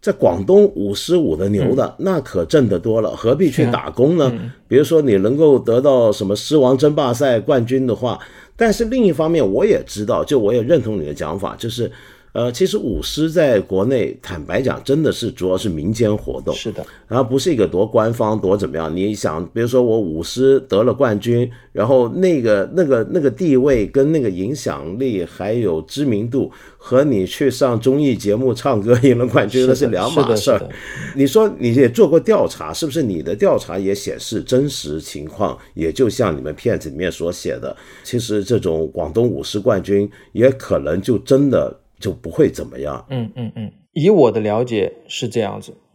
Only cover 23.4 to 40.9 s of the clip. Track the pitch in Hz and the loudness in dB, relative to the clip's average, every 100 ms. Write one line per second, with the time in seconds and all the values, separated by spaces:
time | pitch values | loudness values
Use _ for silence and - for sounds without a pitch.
23.4 | 180 131 139 127 95 139 139 160 117 90 | 2 4 4 2 0 0 2 2 0 -2
24.4 | 98 139 117 71 73 101 135 104 85 - | -4 -4 -6 -6 -8 -4 -2 -2 -6 -6
25.4 | 92 117 107 80 80 - 143 104 117 127 | -4 -2 0 -2 -6 -4 -2 -2 -2 -2
26.4 | 95 - - _ - 123 151 110 92 - | -4 -6 -20 _ -2 2 2 2 -2 0
27.4 | 143 123 135 117 123 135 147 107 101 107 | -2 2 0 2 2 2 2 0 0 0
28.4 | 131 117 139 113 101 120 135 117 123 - | 0 0 0 0 2 4 6 4 2 2
29.4 | 104 127 127 127 131 95 110 143 131 107 | 2 2 2 2 2 0 0 0 0 0
30.4 | 117 107 - - - - - 139 135 139 | 2 0 -2 -14 -14 -12 -10 0 2 4
31.4 | 110 95 120 117 123 117 185 143 - 220 | 2 0 0 4 4 4 4 4 4 0
32.4 | 92 - 78 - 160 135 127 87 71 104 | 0 -4 -10 -6 -4 -2 -2 -2 -4 -2
33.4 | 196 123 - 90 98 98 - 62 - 107 | 0 0 -2 -4 -2 -4 -6 -10 -8 -8
34.4 | - 127 143 139 76 78 73 - 76 - | 0 0 0 -4 -8 -8 -10 -14 -14 -6
35.4 | 98 62 - - 80 78 123 - 110 73 | -6 -6 -14 -6 -6 0 -2 0 -2 -2
36.4 | 65 78 120 90 78 69 90 - 85 92 | -8 -6 -4 -4 -6 -6 -6 -4 -6 -6
37.4 | 90 60 67 - - - - 120 117 104 | -8 -8 -8 -12 -20 -20 -8 -6 -2 -4
38.4 | 95 117 90 80 80 - 80 80 120 78 | 0 0 0 -2 -4 -6 -4 0 0 -2
39.4 | 69 104 104 101 90 101 101 - - - | -6 -2 0 0 0 0 0 -6 -12 2
40.4 | 123 127 - 85 71 | 2 2 -2 -2 0